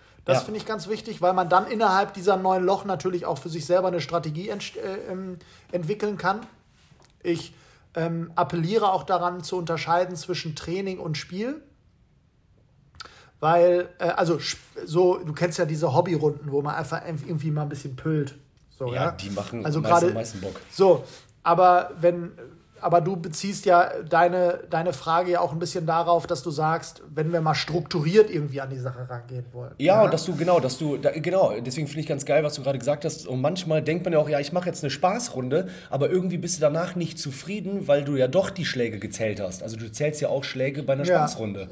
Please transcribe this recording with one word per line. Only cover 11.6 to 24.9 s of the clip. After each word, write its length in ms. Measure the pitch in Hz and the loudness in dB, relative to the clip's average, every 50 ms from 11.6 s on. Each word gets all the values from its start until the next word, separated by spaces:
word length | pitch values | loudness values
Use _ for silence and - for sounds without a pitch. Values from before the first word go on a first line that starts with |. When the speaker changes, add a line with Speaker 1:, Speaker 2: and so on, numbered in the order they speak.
| - _ _ _ _ _ _ _ _ _ _ _ _ _ _ _ _ _ _ _ _ _ _ _ _ _ _ - - - - - - - _ _ | -12 _ _ _ _ _ _ _ _ _ _ _ _ _ _ _ _ _ _ _ _ _ _ _ _ _ _ -20 -20 -20 -20 -20 -20 -20 _ _
Speaker 1:
Weil, 500 | - 156 165 175 170 180 175 175 180 - - _ | 2 4 6 6 6 6 6 4 0 -4 -8 _
äh, 100 | 190 170 | -4 -2
also, 260 | - - 190 165 165 143 | 0 0 0 0 0 -2
sp-, 220 | - - - - - - _ - - | -2 -6 -8 -10 -12 -18 _ -16 -12
so, 320 | 175 151 175 185 180 175 - | -2 2 4 4 4 4 2
du 160 | - 156 147 | -2 -8 -4
kennst 240 | - 170 180 165 - | -2 -2 -2 0 -2
ja 80 | 175 | -2
diese 280 | 151 160 151 160 151 127 | -2 -2 0 0 2 2
Hobbyrunden, 560 | 160 175 190 170 147 156 151 - - - 147 | 2 2 2 0 2 2 0 0 -2 -8 -4
wo 100 | 135 143 | -2 -2
man 140 | 139 151 131 | -2 -2 -4
einfach 260 | - 160 - 160 - - | -4 -4 -4 -6 -8 -6
enf-, 200 | - 165 151 - | -6 -8 -8 -6
irgendwie 260 | - 175 151 131 160 | -6 -6 -4 -4 -2
mal 120 | 151 151 147 | -2 -2 -4
ein 60 | 147 | -4
bisschen 260 | 147 139 - 143 131 | -8 -8 -10 -12 -12
pölt. 400 | - - 160 156 151 143 139 - - _ _ _ _ _ _ _ _ | -6 -4 -2 0 0 -2 -2 -6 -16 _ _ _ _ _ _ _ _
So, 160 | 131 120 120 | -8 -6 -2
Speaker 2:
Ja, 120 | 127 135 | -2 -2
Speaker 1:
ja? 60 | 170 | -2
Speaker 2:
die 180 | 165 - 101 98 | -4 -6 -10 -8
machen 360 | 101 98 101 - 120 117 107 | -6 -6 -6 -6 -8 -6 -4
Speaker 1:
Also 160 | 160 151 160 | -2 -2 0
Speaker 2:
meist 80 | 151 110 170 | 2 4 6
Speaker 1:
gerade 140 | 175 170 180 | 6 6 4
Speaker 2:
am 60 | 107 | 2
meisten 280 | 110 113 - - 98 | 0 -6 -6 -10 -8
Bock. 180 | 90 95 - - - - | -10 -10 -10 -10 -16 -14
Speaker 1:
so, 320 | - - 196 190 170 131 - - - - - - _ _ _ | 2 6 8 8 8 6 4 -8 -16 -20 -20 -20 _ _ _
aber 480 | 170 170 170 185 180 180 175 180 - - 175 | 2 4 8 8 8 8 6 4 0 -6 2
wenn, 320 | 160 175 175 175 170 170 - - - - - - _ _ _ - | 2 2 2 2 -4 -10 -12 -16 -20 -20 -20 -20 _ _ _ -4
aber 200 | - 175 165 175 | 0 4 4 4
du 140 | 156 180 196 175 | 4 4 -2 -4
beziehst 480 | 165 185 151 - - 196 196 - - | -6 -8 -8 -6 -6 -6 -6 -2 4
ja 260 | 196 175 175 180 - - - 151 | 6 8 8 8 6 2 -6 -4
deine, 580 | 156 170 165 175 175 175 185 180 175 175 - - - | 0 4 4 4 4 4 4 2 2 2 0 -4 -4
deine 240 | 165 160 165 180 | -2 -2 0 0